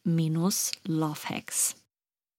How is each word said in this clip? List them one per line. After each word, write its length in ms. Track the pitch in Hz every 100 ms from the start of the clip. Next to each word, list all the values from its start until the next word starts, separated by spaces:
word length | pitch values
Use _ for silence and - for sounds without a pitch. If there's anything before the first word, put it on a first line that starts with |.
minus 680 | - 165 160 160 180 - - -
love 440 | - 160 156 151 -
hacks. 480 | - - - - - _ _ _ _ _